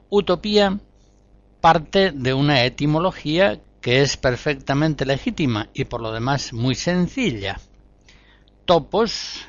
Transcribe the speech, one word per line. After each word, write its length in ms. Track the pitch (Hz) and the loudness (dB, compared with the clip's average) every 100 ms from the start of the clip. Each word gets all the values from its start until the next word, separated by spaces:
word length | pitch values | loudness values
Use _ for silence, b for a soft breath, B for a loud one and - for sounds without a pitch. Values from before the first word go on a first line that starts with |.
| - | -2
utopía 680 | 202 190 170 208 208 196 202 - _ _ _ _ _ _ - | -2 0 -2 2 2 2 0 -10 _ _ _ _ _ _ 2
parte 520 | 170 165 147 196 190 | 4 4 2 2 2
de 200 | 143 127 | 0 -2
una 300 | 135 147 139 | 2 2 4
etimología 1000 | 127 120 143 156 185 - 147 160 202 208 - _ | 2 0 0 2 0 -2 -4 2 2 0 -12 _
que 220 | 123 131 | 0 2
es 140 | 139 - | 2 0
perfectamente 880 | 131 120 151 135 127 139 160 143 | -2 -2 -4 -4 -2 0 0 0
legítima 640 | 135 135 247 208 143 107 - | -2 -2 -4 -2 0 0 -4
y 120 | - 131 | -8 -6
por 140 | 117 | -6
lo 120 | 113 | -6
demás 400 | 113 127 139 - | -6 -2 -2 -4
muy 240 | 117 127 123 | -4 -2 -2
sencilla. 840 | - 180 175 - 220 110 98 98 - _ _ _ _ b b b b _ - | -2 0 -2 -2 -4 -4 -8 -10 -16 _ _ _ _ b b b b _ 2
Topos, 720 | 170 127 190 226 - - - | 2 2 -2 -2 -4 -12 -14